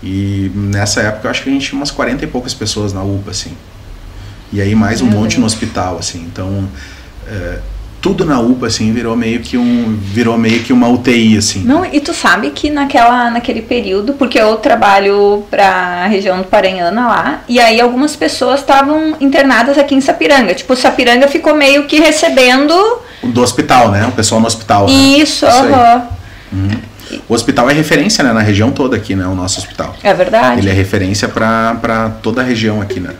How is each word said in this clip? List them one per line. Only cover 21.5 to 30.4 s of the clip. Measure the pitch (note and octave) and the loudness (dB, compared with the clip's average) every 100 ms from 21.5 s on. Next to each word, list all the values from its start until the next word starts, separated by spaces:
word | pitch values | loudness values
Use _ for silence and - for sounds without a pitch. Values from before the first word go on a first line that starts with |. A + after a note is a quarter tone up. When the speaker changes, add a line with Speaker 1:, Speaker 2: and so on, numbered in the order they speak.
| D4+ | 4
Speaker 2:
meio | C#4 C#4+ C#4+ | 4 4 2
que | D4+ | 4
recebendo | D#4+ D4+ E4 C4 B3+ B3+ D4 E4+ G#4+ A#4+ - - | 4 4 2 4 4 4 4 4 2 0 -6 -8
Speaker 1:
Do | - A#2+ | -4 0
hospital, | A#2+ - - A2+ A#2 | 0 0 2 4 4
né? | G2+ A2+ | 2 0
O | |
pessoal | B2 G#2 A2+ | 0 0 2
no | A2+ | 0
hospital, | - - G#2 G2+ | -2 0 2 4
né? | |
Speaker 2:
Isso, | - C4+ C#4 D4 - D4 | 4 4 4 2 2 2
Speaker 1:
Isso | |
aí. | A#3+ B3+ | 4 4
Speaker 2:
aham. | C4+ A#3 A#3+ B3 - - - - | 4 6 4 0 -12 -14 -20 -10
Speaker 1:
Uhum. | F#2+ G2 G#2+ - - - - - | -4 -4 -4 -8 -20 -16 -14 -4
O | |
hospital | A#2 - C3 B2 | -2 0 0 2
é | |
referência, | D3 D#3 D3+ F3+ - | 2 2 2 0 0
né, | C#3 | 2
na | A2 | 2
região | G#2+ G2+ A2 | 2 2 0
toda | - C3 A#2 | 0 -2 -2
aqui, | - G2 | -4 -4
né, | F#2 | -2
o | |
nosso | F#2+ F2+ - | -4 -4 -6
hospital. | - - D2+ - | -10 -10 -10 -4
Speaker 2:
É | G#3 | -2
verdade. | E3+ F3+ A3 | 0 2 2